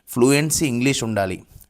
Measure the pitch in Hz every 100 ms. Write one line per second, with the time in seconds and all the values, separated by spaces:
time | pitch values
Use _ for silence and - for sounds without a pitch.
0 | - - 123 143 156 147 156 120 127 135
1 | 113 104 98 92 - -